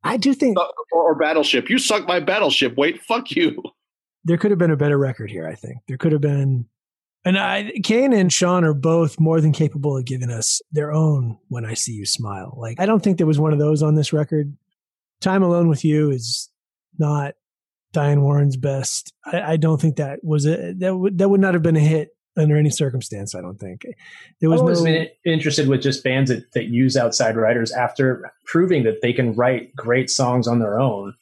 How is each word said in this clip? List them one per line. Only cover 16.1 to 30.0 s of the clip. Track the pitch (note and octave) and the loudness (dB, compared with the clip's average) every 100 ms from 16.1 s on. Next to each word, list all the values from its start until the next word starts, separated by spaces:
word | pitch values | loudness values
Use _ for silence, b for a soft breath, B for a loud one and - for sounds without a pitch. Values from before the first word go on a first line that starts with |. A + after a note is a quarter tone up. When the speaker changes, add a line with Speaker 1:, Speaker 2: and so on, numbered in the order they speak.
Speaker 1:
is | C3 A#2 - - _ _ _ _ - | -2 -4 -8 -8 _ _ _ _ -4
not | D3+ D3 C#3+ - _ _ _ _ _ | -2 0 -4 -10 _ _ _ _ _
Diane | D#3+ C#3+ C#3+ | -2 2 2
Warren's | C#3 C#3+ C#3+ C3 | 4 2 2 0
best. | C#3 C3+ C3 - - _ - | -4 -4 -6 -8 -12 _ -6
I, | E3+ D3+ | -6 -2
I | D#3+ | 0
don't | D#3+ D3+ | 2 2
think | D#3+ C#3 | 0 0
that | C#3 C#3+ | -6 -6
was | E3 D3+ D3 | -2 0 0
a, | E3+ F3 | -2 -6
that | F#3 F#3 F#3 | -4 -2 0
would, | F#3+ F3+ | -2 2
that | G3 | 2
would | G3 | 4
not | F#3+ | 4
have | F3 | 2
been | E3 D#3+ | 2 4
a | |
hit | D3+ D#3 D3 _ _ - | 4 2 -2 _ _ 0
under | D3+ D3+ | 2 4
any | D3+ | 2
circumstance, | - C#3 B2 - G#2 G2+ | 0 -2 -4 -8 -10 -10
I | F2+ | -10
don't | F2+ G2 | -12 -14
think. | G2 F#2 - - B B B _ | -14 -14 -16 -18 B B B _
There | D#3+ | 2
was | E3 | 4
Speaker 3:
I've | |
always | E3+ E3+ | 2 2
Speaker 1:
no | E3 | 2
Speaker 3:
been | D#3+ E3 _ F3 | 0 -2 _ -2
interested | D#3+ D3 C#3+ C3+ | 0 0 0 2
with | C3 | 2
just | C#3 C3 | 0 -2
bands | C3 C3 C3 | -2 0 0
that, | A#2 - | -2 -4
that | - A2 | -6 -2
use | A#2+ C3 C3 | 0 2 2
outside | A#2+ - A2+ A2+ | 0 0 0 2
writers | A2 A#2+ A2+ | 0 0 -2
after | - - - C3 B2+ - _ - | -2 -4 0 0 0 -8 _ -2
proving | E3 F3+ E3 | 0 2 2
that | A2+ G#2+ | 0 0
they | A#2+ | -2
can | B2 B2 | 0 -2
write | G#2+ B2 B2+ - | 0 0 0 -6
great | B2+ A#2 B2 | -10 -2 0